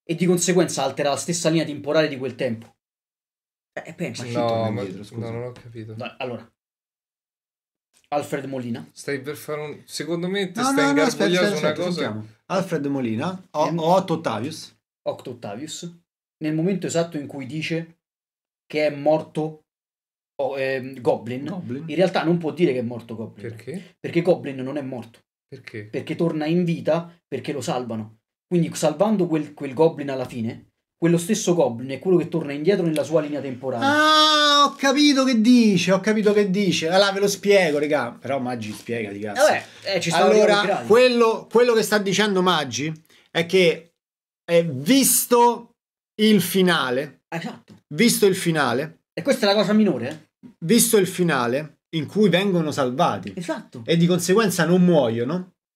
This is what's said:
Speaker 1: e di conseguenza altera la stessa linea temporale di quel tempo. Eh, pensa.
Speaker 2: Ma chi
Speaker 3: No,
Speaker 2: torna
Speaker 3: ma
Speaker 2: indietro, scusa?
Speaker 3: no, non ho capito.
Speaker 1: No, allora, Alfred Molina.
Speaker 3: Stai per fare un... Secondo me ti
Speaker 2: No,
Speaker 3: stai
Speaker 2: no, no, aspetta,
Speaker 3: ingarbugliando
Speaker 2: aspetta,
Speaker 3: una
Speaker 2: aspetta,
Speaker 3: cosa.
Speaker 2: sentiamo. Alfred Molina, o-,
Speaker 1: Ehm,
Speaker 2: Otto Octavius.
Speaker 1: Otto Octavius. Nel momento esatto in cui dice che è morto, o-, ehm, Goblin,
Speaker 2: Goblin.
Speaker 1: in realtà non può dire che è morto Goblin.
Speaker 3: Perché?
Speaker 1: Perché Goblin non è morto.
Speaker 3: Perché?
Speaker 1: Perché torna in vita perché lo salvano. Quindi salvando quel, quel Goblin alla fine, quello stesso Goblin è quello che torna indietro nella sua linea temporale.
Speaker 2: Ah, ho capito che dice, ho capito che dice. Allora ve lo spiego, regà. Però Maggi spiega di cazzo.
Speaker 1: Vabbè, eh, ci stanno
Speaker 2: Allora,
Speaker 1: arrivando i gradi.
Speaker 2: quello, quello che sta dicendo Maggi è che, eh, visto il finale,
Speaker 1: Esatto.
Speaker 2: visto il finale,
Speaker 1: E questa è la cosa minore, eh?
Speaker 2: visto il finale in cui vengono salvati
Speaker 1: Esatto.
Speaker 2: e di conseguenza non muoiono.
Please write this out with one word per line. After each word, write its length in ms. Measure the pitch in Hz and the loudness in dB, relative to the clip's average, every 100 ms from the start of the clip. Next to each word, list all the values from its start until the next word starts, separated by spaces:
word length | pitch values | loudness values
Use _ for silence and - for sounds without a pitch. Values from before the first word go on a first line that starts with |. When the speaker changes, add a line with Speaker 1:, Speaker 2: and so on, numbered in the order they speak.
Speaker 1:
e 100 | - 165 | -8 0
di 100 | 180 | 2
conseguenza 560 | 175 190 175 156 147 | 2 2 2 2 0
altera 260 | 135 135 143 | -4 -2 -2
la 60 | 139 | -2
stessa 340 | - 170 160 | -4 -2 0
linea 160 | 160 147 | 0 -2
temporale 420 | 143 139 160 156 | -6 -2 0 0
di 100 | 135 | -4
quel 180 | 131 113 | -8 -6
tempo. 400 | 131 113 - _ _ _ _ _ _ _ _ _ _ | -6 -6 -12 _ _ _ _ _ _ _ _ _ _
Eh, 200 | - - | -16 -14
pensa. 300 | 170 151 113 | -10 -10 -8
Speaker 2:
Ma 40 | 120 | -6
chi 60 | 120 | -2
Speaker 3:
No, 100 | 117 | 0
Speaker 2:
torna 220 | 113 110 | 0 -2
Speaker 3:
ma 100 | 101 | -4
Speaker 2:
indietro, 220 | 98 95 | -8 -12
scusa? 220 | 101 117 117 | -14 -10 -10
Speaker 3:
no, 60 | |
non 120 | 117 123 | -8 -12
ho 40 | |
capito. 420 | 120 120 117 110 110 | -14 -20 -16 -16 -12
Speaker 1:
No, 200 | 120 - | -14 -10
allora, 360 | 131 117 117 _ _ _ _ _ _ _ _ _ _ _ _ _ _ _ - | -10 -10 -14 _ _ _ _ _ _ _ _ _ _ _ _ _ _ _ -6
Alfred 360 | 147 - 147 135 | -6 -4 -8 -8
Molina. 420 | 135 120 123 - | -8 -8 -8 -10
Speaker 3:
Stai 300 | - - 139 | -14 -8 -8
per 140 | 131 147 | -8 -12
fare 260 | - 151 | -10 -10
un... 200 | 151 - - | -10 -14 -14
Secondo 420 | - 151 170 180 | -10 -6 -4 -4
me 240 | 202 185 | -4 -4
ti 80 | 202 | -4
Speaker 2:
No, 60 | 254 | -2
Speaker 3:
stai 220 | 277 277 | 2 2
Speaker 2:
no, 60 | |
no, 80 | 285 | 2
aspetta, 220 | 269 - 202 | 2 0 0
Speaker 3:
ingarbugliando 300 | 175 180 151 | 2 0 0
Speaker 2:
aspetta, 40 | |
Speaker 3:
una 100 | 151 | -2
Speaker 2:
aspetta, 140 | 156 180 | -2 -4
Speaker 3:
cosa. 140 | 170 | -4
Speaker 2:
sentiamo. 260 | 123 107 107 _ - | -6 -8 -12 _ -6
Alfred 380 | 185 190 160 143 | -4 -2 -4 -2
Molina, 600 | 139 120 110 165 185 - | -2 -2 -4 -4 -8 -8
o-, 140 | 151 147 | -2 -2
Speaker 1:
Ehm, 120 | 165 | 0
Speaker 2:
Otto 340 | 160 190 185 | 2 2 2
Octavius. 640 | 156 127 107 135 165 - _ _ _ | -2 -2 -4 -6 -10 -16 _ _ _
Speaker 1:
Otto 260 | 147 123 139 | -8 -8 -10
Octavius. 640 | 113 113 104 156 - 175 170 _ _ _ - | -12 -12 -12 -12 -12 -14 -16 _ _ _ -8
Nel 140 | 156 156 | -4 -2
momento 320 | 175 180 151 | 0 -2 -2
esatto 300 | 165 170 156 | -2 -4 -6
in 100 | 131 | -10
cui 180 | 139 127 | -12 -10
dice 520 | 156 156 165 170 _ _ _ _ _ _ _ - | -8 -6 -6 -8 _ _ _ _ _ _ _ -8
che 220 | 151 151 | -2 -2
è 20 | |
morto, 760 | 143 147 156 156 - 156 156 _ _ _ _ _ _ _ - | 0 0 0 -2 -6 -6 -8 _ _ _ _ _ _ _ -6
o-, 160 | 135 139 | -4 -2
ehm, 420 | 135 131 131 131 | -2 -4 -6 -6
Goblin, 440 | 120 120 107 127 147 | -2 -2 -2 -8 -8
Speaker 2:
Goblin. 380 | 185 113 131 160 | -10 -8 -10 -6
Speaker 1:
in 80 | 147 | 0
realtà 280 | 185 180 | 0 2
non 140 | 156 175 | 0 0
può 120 | 156 | 0
dire 220 | 143 165 | 0 0
che 60 | 127 | 0
è 40 | |
morto 320 | 117 120 - 110 | -4 -8 -12 -12
Goblin. 320 | 110 - 120 | -12 -12 -14
Speaker 3:
Perché? 480 | - - 185 - _ | -14 -14 -14 -14 _
Speaker 1:
Perché 220 | 139 170 | -4 0
Goblin 320 | 170 151 135 135 | 2 0 -2 -8
non 200 | 131 147 | -8 -8
è 40 | |
morto. 380 | 131 127 113 _ _ _ _ | -8 -10 -14 _ _ _ _
Speaker 3:
Perché? 360 | 131 - 110 104 | -20 -16 -14 -10
Speaker 1:
Perché 300 | 139 131 160 | -8 -6 -2
torna 300 | 170 156 151 | -2 -2 0
in 180 | 175 | 0
vita 480 | 175 156 120 160 170 - - | 0 -2 0 -2 -2 -16 -12
perché 240 | 127 135 | -10 -8
lo 100 | 143 | -8
salvano. 560 | 120 127 120 113 110 - _ _ - | -4 -4 -4 -8 -10 -14 _ _ -2
Quindi 240 | 175 156 | 0 0
salvando 540 | - 156 151 208 208 165 | 0 0 2 2 2 0
quel, 260 | 156 135 | -2 -4
quel 200 | - 139 127 | -10 -6 2
Goblin 340 | 160 156 139 | 2 2 -6
alla 160 | 135 127 | -6 -6
fine, 460 | 127 113 151 - _ _ - | -6 -6 -8 -16 _ _ -2
quello 200 | 170 170 | 2 2
stesso 340 | - 214 - | 0 -2 0
Goblin 360 | 165 131 117 135 | 2 0 -2 -10
è 80 | 135 | -6
quello 180 | 190 175 | 2 2
che 100 | 151 | 2
torna 220 | 165 143 | -4 -6
indietro 340 | 143 156 196 170 | -4 0 2 2
nella 180 | 151 | -2
sua 180 | 127 160 | 0 -2
linea 200 | 147 143 | -2 -6
temporale. 440 | 139 123 135 - 277 | -8 -8 -6 -2 0
Speaker 2:
Ah, 800 | 302 311 311 311 302 294 285 285 | 4 4 4 4 4 4 4 4
ho 100 | - | 2
capito 480 | 269 285 294 269 | 0 4 4 4
che 160 | 262 226 | 2 4
dice, 500 | 220 247 214 180 180 | 6 6 6 4 2
ho 80 | 190 | 2
capito 340 | 202 214 208 | 2 2 4
che 160 | 208 202 | 4 2
dice. 400 | 185 190 - 160 | 2 0 0 2
Allora 220 | 190 202 | 2 2
ve 80 | 190 | 2
lo 60 | 196 | -2
spiego, 500 | - 196 202 170 147 | 0 4 4 4 2
regà. 320 | 147 147 120 - | 0 0 -2 -8
Però 200 | 120 135 | -6 -4
Maggi 320 | 123 123 107 | -4 -6 -8
spiega 400 | 104 - 117 104 | -10 -8 -8 -6
di 80 | 101 | -8
cazzo. 220 | 107 160 | -6 0
Speaker 1:
Vabbè, 200 | 294 156 - - - 190 | 2 2 -6 -14 -6 -4
eh, 40 | |
ci 80 | 165 | 0
stanno 160 | 165 190 | 2 4
Speaker 2:
Allora, 100 | 214 | 6
Speaker 1:
arrivando 200 | 208 208 | 4 4
i 40 | 202 | 2
gradi. 200 | 165 120 | 0 4
Speaker 2:
quello, 600 | 226 254 240 226 202 - | 6 6 4 2 0 0
quello 220 | 220 247 | 2 4
che 80 | 220 | 2
sta 140 | - 214 | 2 0
dicendo 420 | 196 185 214 185 | 0 0 2 2
Maggi 500 | 185 165 139 113 156 160 _ _ _ | 2 2 0 -6 -6 -8 _ _ _
è 140 | 165 170 | -4 0
che, 480 | 185 170 147 - _ _ _ _ _ - | 4 4 2 -6 _ _ _ _ _ 0
eh, 180 | 170 | 2
visto 1120 | 170 127 151 269 254 - - 240 240 226 - _ _ _ _ - | 2 -2 2 4 4 2 2 4 4 2 -8 _ _ _ _ 0
il 200 | 214 208 | 4 4
finale, 800 | 175 190 180 165 131 127 151 - - | 4 2 4 2 0 -4 -6 -12 -12
Speaker 1:
Esatto. 440 | 165 226 - _ - - | -10 -10 -14 _ -20 -8
Speaker 2:
visto 360 | 151 233 - 202 | 2 2 4 2
il 100 | 190 | 2
finale, 680 | 175 156 131 120 156 - _ | 0 0 0 0 -4 -10 _
Speaker 1:
E 80 | - | -6
questa 280 | 214 247 202 | -2 2 2
è 40 | |
la 60 | 202 | 2
cosa 140 | 190 | 2
minore, 360 | 214 202 131 120 | 4 2 0 -4
eh? 180 | 160 _ _ - - 165 | -10 _ _ -20 -8 2
Speaker 2:
visto 320 | 226 - 214 | 4 4 2
il 100 | 185 | 2
finale 720 | - 175 139 120 131 151 _ _ | 0 0 2 0 -2 -6 _ _
in 140 | 165 131 | -6 -4
cui 220 | 196 208 | 2 4
vengono 420 | 175 202 175 156 | 4 2 0 0
salvati 600 | 139 127 131 156 104 95 131 | 0 -2 2 0 0 -8 -10
Speaker 1:
Esatto. 460 | 175 285 - 127 113 | -8 -8 -10 -10 -2
Speaker 2:
e 100 | 170 | 2
di 100 | 170 | 4
conseguenza 580 | 180 175 196 214 - 160 | 2 2 2 2 2 2
non 180 | 180 | 4
muoiono. 720 | 180 160 120 113 120 180 185 _ _ | 6 4 2 0 -2 -4 -8 _ _